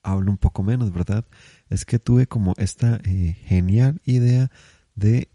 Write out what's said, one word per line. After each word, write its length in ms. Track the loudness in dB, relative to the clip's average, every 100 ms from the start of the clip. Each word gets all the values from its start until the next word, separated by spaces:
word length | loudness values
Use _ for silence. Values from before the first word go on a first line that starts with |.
hablo 300 | -4 -2 0
un 80 | 0
poco 240 | 0 0
menos, 300 | -2 0 -2
¿verdad? 340 | -2 -2 -2 -4 _ -20 _ _
Es 160 | -8
que 140 | -2 -4
tuve 300 | 2 2 2
como 260 | 0 -2 -2
esta, 440 | -4 -2 -2 -2
eh, 320 | -2 -2 -2 -4
genial 560 | -2 0 2 2 2 0
idea 440 | -2 0 2 2 0 _ _ _ _
de 340 | -2 0 0 -2